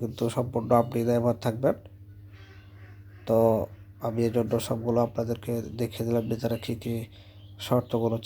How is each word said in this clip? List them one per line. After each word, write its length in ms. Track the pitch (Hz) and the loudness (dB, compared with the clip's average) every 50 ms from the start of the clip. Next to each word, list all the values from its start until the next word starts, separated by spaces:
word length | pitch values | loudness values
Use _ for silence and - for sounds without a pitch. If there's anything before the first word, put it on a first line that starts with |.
কিন্তু 220 | 117 110 110 - - 120 - | 0 -4 -2 0 0 0 0
সম্পূর্ণ 340 | - 123 123 - 120 113 120 123 117 | 0 -2 -2 -2 -2 2 4 6 6
আপনি 160 | 117 120 - 120 117 | 6 4 2 0 2
দায়ভার 320 | 120 120 120 117 120 117 - - | 2 2 4 4 2 0 0 0
থাকবেন। 300 | 127 110 113 123 143 - - - - - - - - - - - - - - - - - - - - - - - - - - - - - - - - | -2 -2 0 2 0 0 0 -4 -18 -20 -20 -20 -20 -20 -20 -20 -20 -20 -20 -20 -20 -20 -20 -20 -20 -20 -20 -20 -20 -20 -20 -20 -20 -20 -10 -2 2
তো 100 | 113 113 113 113 110 110 - - - - - - - - - 120 | 4 6 6 6 6 4 2 -2 -6 -14 -20 -20 -12 -6 -6 -4
আমি 140 | 110 117 117 117 | 0 0 0 2
এর 60 | 110 123 | 2 2
জন্য 160 | 117 110 123 113 - - | 0 2 0 0 0 -2
সবগুলো 320 | 123 113 113 120 117 117 120 117 | -4 -2 0 2 2 4 2 2
আপনাদেরকে 440 | - - 120 110 117 - - - 120 117 113 110 110 113 | 0 -2 -4 -4 -4 -6 -6 -6 -4 -4 -6 -6 -6 -4
দেখিয়ে 260 | 120 117 - - 117 117 | -4 -4 -4 -4 -2 0
দিলাম 160 | 117 117 113 110 | 0 0 0 -2
যে 80 | 110 113 - | -2 -2 -2
তারা 140 | 113 117 110 - | -2 -2 -2 -4
কী 100 | - 120 117 - | -6 -6 -6 -4
কী 120 | 120 117 113 113 - - - - - - - - - - - - - | -4 -6 -6 -6 -10 -14 -18 -20 -20 -20 -20 -20 -20 -16 -10 -4 0
শর্তগুলো 500 | 131 123 117 - - 117 113 117 113 110 110 | 2 2 2 2 0 0 2 2 0 0 -2